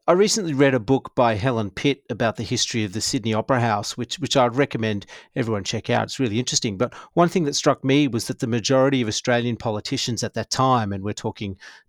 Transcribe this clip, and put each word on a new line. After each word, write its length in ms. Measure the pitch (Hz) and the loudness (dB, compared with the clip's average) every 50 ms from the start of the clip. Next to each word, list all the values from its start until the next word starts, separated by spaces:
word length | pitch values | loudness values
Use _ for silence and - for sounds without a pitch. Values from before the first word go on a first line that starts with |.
| _ | _
I 60 | - 170 | 2 4
recently 400 | 180 208 208 - 226 196 165 143 | 4 4 4 2 0 -2 -2 2
read 220 | 131 143 139 131 | 4 4 4 4
a 60 | 123 | 2
book 340 | 104 98 135 127 - - - | 2 2 0 0 0 -2 0
by 200 | - 127 117 110 | 2 2 2 2
Helen 360 | 101 101 135 127 110 107 98 | 2 0 0 0 0 -2 -4
Pitt 340 | - - - 147 131 - _ - | -4 -2 0 0 0 -2 _ -10
about 260 | 120 98 120 113 104 | -4 -2 0 -2 0
the 60 | - 113 | -2 -4
history 420 | 90 123 117 - - - 117 107 | -4 -2 -2 -2 -2 -2 -2 -4
of 80 | 101 90 | -2 -4
the 80 | 110 | -4
Sydney 320 | - - - 131 101 113 110 | -4 -2 -4 -2 -2 0 0
Opera 280 | 107 110 - 135 123 | 0 2 2 2 2
House, 360 | 117 117 107 104 107 - - | 2 2 0 -2 -2 -6 -8
which, 220 | - 120 - - - | -8 -8 -8 -6 -6
which 180 | 143 - - | -4 0 2
I'd 200 | 139 123 120 113 | 4 4 4 4
recommend 500 | 131 143 - - 123 110 110 107 101 - - - - - _ _ | 2 0 0 0 -2 -2 -2 -2 -4 -6 -10 -16 -20 -20 _ _
everyone 300 | 147 120 113 110 101 92 | -4 -2 -2 -2 -4 -4
check 240 | - - 110 - - | -4 -6 -6 -2 0
out. 160 | 120 117 110 | 0 0 0
It's 160 | - - - | -2 -2 -2
really 180 | 135 113 101 117 | -2 0 0 -2
interesting. 380 | 127 - - - - 120 101 92 | -2 -2 -2 -2 -2 -2 -2 -2
But 160 | 123 117 - - - - _ | -4 -4 -4 -10 -20 -4 _
one 160 | 165 175 170 | 2 2 4
thing 140 | - 190 165 | 2 0 0
that 100 | 143 131 | 0 -2
struck 300 | - - 151 131 - - | 0 2 2 2 2 2
me 220 | 135 135 147 151 | 2 4 4 4
was 200 | 135 110 117 - | 2 0 -2 -4
that 120 | - 120 - | -4 -6 -4
the 80 | - | -4
majority 540 | 113 113 120 107 - 135 131 131 135 135 131 | -2 -2 -2 0 2 4 4 4 4 2 2
of 80 | 120 107 | 0 -2
Australian 480 | 107 - - - 123 120 120 120 117 | -2 -2 0 0 0 2 0 -2 -4
politicians 680 | 104 - 120 107 104 - - 139 131 - - 117 - - | -4 -4 -4 -4 -4 -4 -4 -4 -4 -4 -4 -4 -4 -4
at 120 | 104 - | -4 -4
that 160 | 117 110 - | -6 -6 -4
time, 420 | - - 131 131 131 123 110 98 101 | 0 0 2 4 4 2 2 0 -4
and 100 | 98 95 | -4 -6
we're 100 | 104 101 | -6 -6
talking 420 | - - 113 101 - 110 98 92 - - - - - _ | -6 -6 -8 -6 -6 -8 -10 -10 -12 -16 -20 -20 -20 _